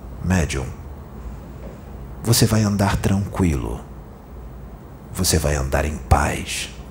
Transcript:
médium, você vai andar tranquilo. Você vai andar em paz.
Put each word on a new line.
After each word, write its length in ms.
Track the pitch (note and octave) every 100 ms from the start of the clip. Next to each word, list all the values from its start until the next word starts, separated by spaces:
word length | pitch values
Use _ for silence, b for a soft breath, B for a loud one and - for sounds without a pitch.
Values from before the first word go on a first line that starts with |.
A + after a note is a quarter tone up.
| - -
médium, 420 | E2+ F#2 - C2+ C2 - - - - - - - - - - - - - - -
você 220 | - A2+ A2+
vai 180 | A2
andar 320 | G#2+ G2+ G2+ -
tranquilo. 880 | - F#2+ G2 - F#2 C#2 A1+ A#1+ - - - - - - - - - - - - -
Você 240 | - F2+ E2
vai 180 | D2 D2
andar 280 | C2+ C#2+
em 140 | D2 D2+
paz. 720 | - D2 D2 - - - - - -